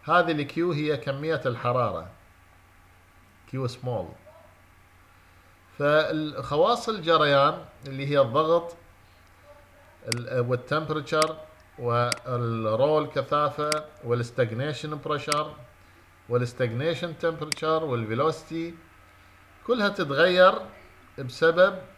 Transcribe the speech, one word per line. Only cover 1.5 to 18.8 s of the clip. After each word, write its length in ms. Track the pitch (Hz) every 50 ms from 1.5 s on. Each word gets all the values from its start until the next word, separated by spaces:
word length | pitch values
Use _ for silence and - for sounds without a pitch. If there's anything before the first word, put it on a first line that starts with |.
| 117 113 - 123 123 127 120 107 92 82 80 90 - - - - - - - - - - - - - - - _ - _ - _ _ - - _ _ - - -
كيو 160 | - 131 131
سمول. 420 | 123 - - - 127 120 104 87 85 - - - - - - - - - _ - _ - - - _ - - - _ - - _ _ - - - - - _ _ _ - -
فالخواص 1080 | 143 143 151 151 156 - - 156 156 151 139 110 120 - 143 151 175 214 240 240 - 226
الجريان 760 | 220 202 156 160 165 160 151 143 143 139 139 147 156 - - - - - -
اللي 200 | 139 135 135 139
هي 140 | 139 147 143
الضغط، 560 | 139 120 120 147 156 160 165 170 165 - - - - - - _ - _ _ _ - - - _ - - - - - - - - - - - _ - 123 120
ال-، 260 | 120 120 117 123 127
والتمبرتشر 960 | 120 120 127 123 - - 143 156 160 151 156 151 143 - 156 156 156 156 156 - - - - - - - - -
والرول 1300 | 123 120 117 120 120 120 120 - - 131 123 120 120 117 113 113 110 107 110 113 135 151 156 151 151
كثافة 760 | 143 - 143 127 - 147 147 147 143 - - 147 151 151 151 151 - - - -
والستاجنيشن 960 | 117 120 120 117 120 - - 123 110 110 117 135 151 143 - - 151 151 143 -
بريشر 480 | 160 151 139 - - 147 147 156 151 - - - - - - - - - - - _ _ _ _ -
والستاجنيشن 880 | 120 123 123 120 - - 127 113 110 120 143 165 165 - 175 170 156 -
تمبرتشر 680 | - 165 160 151 151 151 - - - 156 160 156 160
والفيلوسيتي 880 | 147 123 117 113 107 113 120 147 160 156 - - - 160 165 165 170 170 -